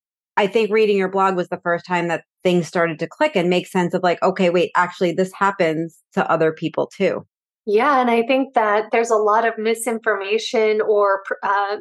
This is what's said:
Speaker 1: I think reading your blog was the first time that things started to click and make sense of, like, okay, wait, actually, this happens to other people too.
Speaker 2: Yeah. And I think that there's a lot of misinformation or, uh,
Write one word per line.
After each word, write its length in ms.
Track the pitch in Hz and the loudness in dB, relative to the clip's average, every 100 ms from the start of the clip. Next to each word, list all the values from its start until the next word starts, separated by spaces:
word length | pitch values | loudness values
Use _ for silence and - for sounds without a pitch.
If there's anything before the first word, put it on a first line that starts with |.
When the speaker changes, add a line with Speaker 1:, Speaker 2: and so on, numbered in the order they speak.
| _ _ _ - | _ _ _ -2
Speaker 1:
I 120 | 202 | 0
think 240 | 233 214 | 0 0
reading 260 | 220 214 202 | 2 2 2
your 140 | 185 | 0
blog 240 | 196 190 185 | 0 0 0
was 140 | 175 | -4
the 120 | 175 | -6
first 220 | 175 170 - | -4 -4 -2
time 220 | 175 170 | -2 -2
that 160 | 165 - _ | -4 -8 _
things 240 | 185 180 160 | 0 0 0
started 300 | 180 170 156 | 0 0 -2
to 80 | 160 | -8
click 280 | - 208 190 | -2 0 0
and 140 | 175 | 0
make 180 | 180 180 | 0 0
sense 260 | 190 175 | -2 0
of, 80 | 175 | 0
like, 200 | 180 - | 0 0
okay, 260 | 180 185 180 | 0 0 2
wait, 220 | 175 160 - | 2 0 0
actually, 380 | 175 - 180 | -2 0 -2
this 180 | 170 185 - | 0 -4 -2
happens 640 | 196 196 165 160 165 - _ | -2 0 0 -2 -6 -10 _
to 160 | 196 - | -4 0
other 220 | 160 160 | 2 0
people 360 | 156 156 - - | -2 -4 -4 -6
too. 380 | - 185 - - _ _ _ - | -2 -2 -2 -10 _ _ _ -2
Speaker 2:
Yeah. 340 | 208 277 262 | 2 2 2
And 80 | 247 | 2
I 140 | 233 | 2
think 320 | 233 262 269 254 | 2 0 0 0
that 300 | 214 208 214 | 2 0 0
there's 200 | 233 226 | 0 2
a 40 | 214 | 2
lot 320 | 208 214 226 | 2 2 0
of 120 | 226 | -2
misinformation 1200 | 214 226 254 226 226 202 196 220 - 233 214 214 | -2 -2 -4 -4 -2 -2 -2 -4 -2 0 0 0
or, 400 | 214 208 202 196 - - | 0 2 2 0 -4 -6
uh, 340 | 196 202 202 208 | -2 -2 -2 -6